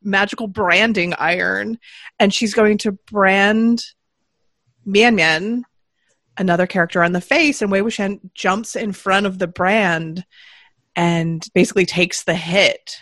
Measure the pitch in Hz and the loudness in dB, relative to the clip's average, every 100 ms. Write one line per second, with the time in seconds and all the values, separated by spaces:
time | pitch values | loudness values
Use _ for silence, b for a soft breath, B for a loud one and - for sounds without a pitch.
0 | 202 196 202 - 220 190 190 175 226 202 | 0 0 0 -4 -10 -2 2 4 4 2
1 | 175 165 156 180 180 190 208 233 B B | 0 -2 -2 0 -2 -2 -4 -8 B B
2 | B _ 202 - 226 196 214 214 220 196 | B _ 0 2 -2 2 2 2 -2 -8
3 | _ 208 190 196 202 220 226 233 - _ | _ 0 2 4 4 2 2 0 -4 _
4 | _ _ _ _ _ _ _ _ - 196 | _ _ _ _ _ _ _ _ -2 4
5 | 233 214 160 156 196 240 240 _ _ _ | 4 4 2 2 -2 -6 -8 _ _ _
6 | _ _ _ - 185 170 180 185 170 185 | _ _ _ -4 0 0 0 0 0 2
7 | 170 180 - 285 311 277 208 196 214 - | 0 0 0 2 2 0 0 0 -2 -2
8 | 196 202 185 - 190 190 233 208 220 190 | -6 -6 -14 -4 -2 -2 -4 -8 -8 -6
9 | - 190 202 190 180 175 185 220 196 165 | -2 0 0 -4 -8 -2 0 2 0 -2
10 | 165 165 - b b b b b _ - | -4 -10 -14 b b b b b _ -2
11 | 170 170 165 160 - 185 - - 180 175 | 0 0 -2 -4 -4 0 2 2 -2 0
12 | 180 - - 165 165 185 180 - - - | -2 -2 -4 -4 -2 2 2 0 -10 -18